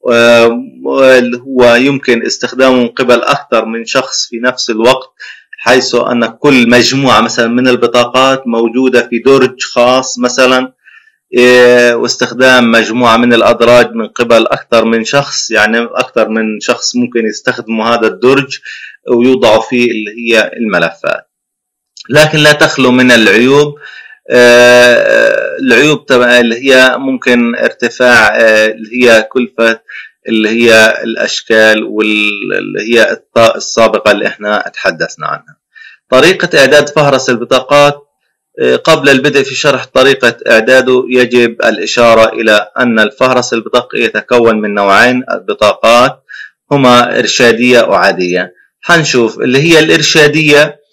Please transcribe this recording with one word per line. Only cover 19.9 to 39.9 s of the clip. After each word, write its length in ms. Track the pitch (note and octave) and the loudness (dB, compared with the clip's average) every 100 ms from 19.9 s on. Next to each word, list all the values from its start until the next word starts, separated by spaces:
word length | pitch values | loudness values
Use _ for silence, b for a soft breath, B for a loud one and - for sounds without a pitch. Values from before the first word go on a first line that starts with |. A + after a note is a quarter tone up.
اللي 200 | G#2+ G#2 A2 | -4 -8 -10
هي 340 | A#2 A2+ G2+ - | -2 -2 -2 -4
الملفات، 720 | A2+ F#2 E2 - - - _ _ _ _ _ _ _ _ - | -4 -2 -4 -6 -8 -8 _ _ _ _ _ _ _ _ -2
لكن 280 | C#3+ D#3 D#3 | 0 2 2
لا 140 | D3+ | 0
تخلو 400 | D3 D3+ - B2+ | 2 -2 0 0
من 200 | B2+ B2+ | 2 2
العيوب. 640 | A#2+ G#2+ G2+ B2+ C#3+ D3 D3 B B B B - | 4 2 2 2 2 0 -4 B B B B -2
آه، 1300 | B2 A#2+ A#2+ B2 B2 B2 A#2+ - - A1+ A1 - - | 2 4 6 6 6 4 2 2 0 2 0 -4 -6
العيوب 460 | C3 A#2 D3+ C#3 - | 0 2 2 -2 0
تبع 340 | B2+ A#2+ B2 | 0 2 2
اللي 300 | A#2 A#2 C3+ | 0 -2 0
هي 260 | C3 C3 B2 | 4 2 0
ممكن 580 | C3+ C3 - B2 A#2 A#2 | -4 -4 -2 0 0 -2
ارتفاع، 840 | A2+ - A#2+ - B2 A#2+ G#2+ A2+ | -4 -4 -6 0 2 4 2 2
آه، 300 | A2+ G#2+ A2 | 2 2 0
اللي 220 | A2 G#2+ B2 | -4 -10 0
هي 240 | B2 A2+ G#2+ | 2 2 0
كلفة 480 | C3 A#2+ - A2+ A2+ _ B B B - | -4 -6 -2 -2 -2 _ B B B -6
اللي 220 | A2 G#2+ | -2 -2
هي 480 | A2+ A#2 A2 A2 - | 0 2 4 2 0
الأشكال 800 | A2+ A2+ A2 - - A2 A2 A2 | -8 -6 -6 -8 -2 2 4 2
واللي 1000 | A2 G#2+ A2 G#2+ G#2 G2+ G2 F#2+ G2 G2+ | -2 -4 -2 -2 -4 -6 -8 -8 -6 -8
هي 300 | G#2 A#2 G2+ | -2 0 0
الط-، 440 | F#2 _ B2 A2+ A2 | -2 _ 0 0 0
السابقة 560 | - - A2+ G#2 G#2+ | -6 0 0 0 -2
اللي 160 | G2+ G#2 | -2 -4
إحنا 440 | - G#2 G#2 - | -8 -6 -6 -6
تحدثنا 540 | - G2 E2 E2 - D2+ | -6 -6 -6 -10 -10 -10
عنها. 300 | - _ _ _ B B B _ | -10 _ _ _ B B B _
طريقة 500 | C3 D#3 F#3 F3+ D3+ | 2 2 0 -2 0
إعداد 300 | C3+ D3 D3 | 2 2 0
فهرس 400 | D#3+ C#3+ C3+ C3 | -2 0 0 -2
البطاقات، 720 | A#2+ A#2+ C3 - C#3+ C#3+ C#3+ _ _ _ _ _ - | -4 -2 -4 0 2 2 0 _ _ _ _ _ -6
آه، 140 | B2+ B2 | -2 -2
قبل 340 | - D#3 C#3 | 0 0 2
البدء 340 | C3+ D3 C#3 | 2 2 -2
في 120 | C3+ C3 | -2 -2
شرح 300 | D3+ B2+ | -2 -4
طريقة 500 | - | -4